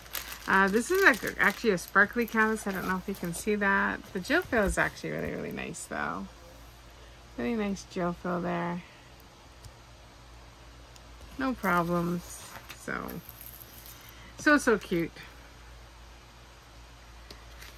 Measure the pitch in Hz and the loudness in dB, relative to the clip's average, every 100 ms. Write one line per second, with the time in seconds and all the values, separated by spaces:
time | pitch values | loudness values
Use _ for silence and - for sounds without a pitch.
0 | - - - - - 190 196 208 233 381 | -8 -8 -8 -10 2 6 6 4 4 6
1 | 370 226 - - 190 202 233 180 - 196 | 6 6 0 2 2 4 2 0 2 4
2 | 202 240 226 226 220 220 202 190 185 185 | 4 4 0 4 2 2 -2 -4 -2 -2
3 | 196 196 175 170 - 208 202 196 202 - | -2 -4 -4 -4 0 2 4 4 2 -2
4 | - 190 180 320 370 240 190 170 151 - | -6 -8 2 2 2 2 2 2 0 -2
5 | 156 156 - - - 69 65 - - 76 | -6 -4 -4 -4 -6 -6 -8 -10 -8 -4
6 | 73 90 190 - - - - - - - | -4 -4 -8 -14 -20 -20 -20 -20 -20 -20
7 | - - - - 240 233 202 190 - 190 | -20 -20 -18 -6 -2 0 0 -2 -6 -2
8 | 175 175 180 175 175 175 175 180 - - | -2 -2 -2 -2 -2 -2 -2 -4 -8 -18
9 | - - - - - - - - - - | -20 -20 -20 -20 -20 -20 -20 -20 -20 -20
10 | - - - - - - - - - - | -20 -20 -20 -20 -20 -20 -20 -20 -20 -20
11 | - - - - 262 233 190 175 170 175 | -20 -20 -16 -4 -2 0 2 4 4 2
12 | 175 175 - - - - - - - 64 | 2 -2 -4 -14 -14 -16 -14 -14 -6 -6
13 | - - - - - - - - - - | -6 -8 -12 -16 -16 -16 -18 -18 -18 -18
14 | - - - - 302 294 262 202 - 175 | -18 -20 -18 0 6 6 6 2 2 0
15 | 156 - - - - - - - - - | 0 -4 -18 -18 -20 -20 -20 -20 -20 -20
16 | - - - - - - - - - - | -20 -20 -20 -20 -20 -20 -20 -20 -20 -20
17 | - - - - - - - | -20 -20 -18 -18 -18 -18 -18